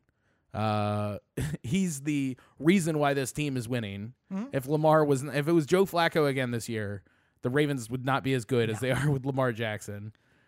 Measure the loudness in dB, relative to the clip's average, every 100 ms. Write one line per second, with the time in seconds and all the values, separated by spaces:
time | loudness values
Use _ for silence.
0 | _ _ _ _ _ -4 0 0 0 0
1 | -2 -6 -10 -6 -6 -6 -2 0 0 -2
2 | -2 -2 -2 -6 _ _ 4 4 4 0
3 | 2 0 -2 -4 -4 -4 -4 -4 -4 -8
4 | -10 -14 _ -8 -4 -6 -2 0 4 4
5 | 4 2 0 -4 2 2 4 2 4 2
6 | 2 2 2 2 -2 -2 -4 -6 -4 -8
7 | -12 _ _ _ -2 2 2 0 -4 -6
8 | -2 0 0 -2 0 2 2 0 0 0
9 | 2 0 -2 0 0 0 -4 -6 -8 -12
10 | -12 -16 _ _